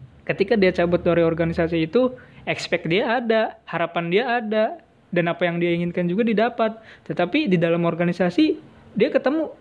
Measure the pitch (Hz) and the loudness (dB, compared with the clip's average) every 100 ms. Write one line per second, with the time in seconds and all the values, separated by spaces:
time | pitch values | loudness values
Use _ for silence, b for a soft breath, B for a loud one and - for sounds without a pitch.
0 | - - - 156 196 233 185 175 175 175 | -20 -10 -4 -2 0 2 2 2 2 2
1 | 175 170 165 165 165 165 165 170 160 240 | 2 2 2 2 -2 0 0 0 0 2
2 | 254 254 B B B 156 - 175 165 180 | 0 -2 B B B -6 -4 -4 0 0
3 | 254 240 233 220 233 - - 165 165 170 | 0 0 0 0 0 -6 -8 -4 -4 -4
4 | 170 185 254 240 220 214 220 - - _ | 0 0 0 -2 -2 0 -2 -4 -18 _
5 | _ 175 170 170 175 170 175 170 175 170 | _ -2 0 0 -2 0 0 0 -2 -2
6 | 175 185 233 202 233 240 220 220 B B | -2 0 0 2 0 0 -2 -4 B B
7 | - 156 180 285 294 180 165 170 170 165 | -8 -4 0 0 2 2 2 2 0 0
8 | 175 175 180 226 311 - - - - - | 0 0 0 2 2 0 -8 -20 -10 -2
9 | 262 - - 311 311 - | 0 2 0 -2 -4 -4